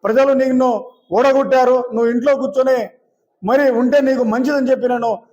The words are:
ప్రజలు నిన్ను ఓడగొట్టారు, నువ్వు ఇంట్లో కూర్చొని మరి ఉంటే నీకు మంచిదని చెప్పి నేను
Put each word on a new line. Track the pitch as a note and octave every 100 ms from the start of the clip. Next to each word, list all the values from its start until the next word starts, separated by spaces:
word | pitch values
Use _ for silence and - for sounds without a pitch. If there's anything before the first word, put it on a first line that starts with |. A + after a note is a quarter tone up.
| G3+
ప్రజలు | A3+ C#4 C4+
నిన్ను | C4 B3+ B3+ A3 - _ _ F#3+
ఓడగొట్టారు, | C4+ C4+ C#4 C4 B3+ B3+ B3
నువ్వు | A3 A#3
ఇంట్లో | A#3+ C4 C#4
కూర్చొని | C4 C4 C4 B3+ G#3 _ _ _ _ _
మరి | F#3+ C4 C#4+ A#3
ఉంటే | B3 C#4+ C4+
నీకు | C4 A#3
మంచిదని | A3+ C4 C#4+ B3+
చెప్పి | C4 B3
నేను | B3 A#3 G3+ _